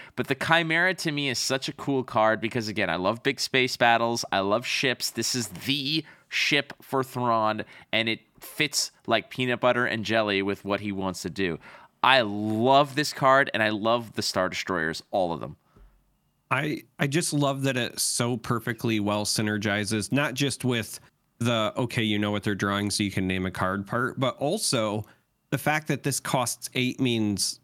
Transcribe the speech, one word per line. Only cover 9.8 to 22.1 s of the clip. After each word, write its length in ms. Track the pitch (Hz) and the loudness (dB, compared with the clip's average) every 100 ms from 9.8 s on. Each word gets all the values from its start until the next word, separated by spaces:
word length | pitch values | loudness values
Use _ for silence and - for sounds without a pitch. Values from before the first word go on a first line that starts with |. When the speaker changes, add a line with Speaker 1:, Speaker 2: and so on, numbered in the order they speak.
| 120 | 2
Speaker 1:
and 180 | 113 | -2
jelly 380 | 98 110 107 98 | 0 0 2 2
with 220 | 98 98 | 0 -2
what 160 | 98 101 | -2 -4
he 100 | 104 | -2
wants 320 | 98 95 87 | -4 -4 -4
to 80 | 92 | -6
do. 280 | 82 92 78 - - - _ | -2 -2 -2 -8 -20 -20 _
I 200 | 123 135 | 4 6
love 720 | 110 104 107 107 123 135 147 | 4 -2 -2 2 6 6 4
this 180 | 131 147 | 0 -4
card, 360 | - 135 135 135 | 2 4 6 4
and 80 | - | 2
I 80 | 110 | 0
love 440 | 107 110 120 113 | 2 2 0 -2
the 80 | - | -6
Star 260 | - 98 92 | -2 0 0
Destroyers, 540 | 87 - 92 80 80 - | -2 -4 -2 -2 -4 -4
all 200 | 104 90 | -2 0
of 80 | 78 | -2
them. 160 | 60 - _ - - _ _ _ _ _ _ | -8 -14 _ -20 -20 _ _ _ _ _ _
Speaker 2:
I, 340 | 131 151 120 - - | -2 -2 -6 -10 -4
I 100 | 143 | 0
just 260 | 147 156 | 0 0
love 300 | 147 139 139 | 2 0 2
that 120 | 135 127 | 0 0
it 240 | 117 - | -2 -2
so 380 | - - 120 120 | -2 0 0 -2
perfectly 640 | - 120 120 117 117 110 | -2 -2 -2 -2 0 0
well 260 | 104 104 104 | 2 0 0
synergizes, 840 | - 107 107 104 101 104 110 95 | 0 0 0 0 0 0 -2 0
not 220 | 131 147 | 0 0
just 320 | 123 139 - | 0 -2 0
with 340 | 127 120 104 - - _ _ _ | 0 -2 -2 -10 -18 _ _ _
the, 340 | 117 117 107 - | 0 2 0 -2
"Okay, 260 | 123 - | -2 0
you 160 | 110 | 0